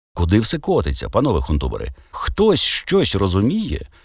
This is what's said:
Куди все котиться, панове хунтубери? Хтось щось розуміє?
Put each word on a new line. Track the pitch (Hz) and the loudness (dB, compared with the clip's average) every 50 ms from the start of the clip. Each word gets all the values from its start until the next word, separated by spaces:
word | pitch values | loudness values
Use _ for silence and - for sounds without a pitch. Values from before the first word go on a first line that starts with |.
| _ _ - | _ _ -6
Куди | - 87 82 95 110 | -2 2 4 4 4
все | 113 - - 156 | 4 2 0 0
котиться, | - 196 185 143 85 73 67 - - - | 0 0 0 0 0 0 -4 -6 -6 -2
панове | - 110 139 143 101 71 | 0 2 2 2 2 0
хунтубери? | - - 76 71 67 62 52 50 50 - - - - _ | 0 0 -2 -2 -2 -4 -6 -6 -8 -10 -12 -14 -18 _
Хтось | - - - - - - 208 220 185 - | -12 -8 -6 -4 0 2 4 4 4 2
щось | - - - - - - 175 196 151 - - | 2 -2 -4 -4 -2 0 0 2 2 2 0
розуміє? | 95 98 95 87 95 104 127 185 220 214 - - - - - _ _ | 0 0 0 2 2 2 0 0 -2 -2 -4 -6 -8 -8 -12 _ _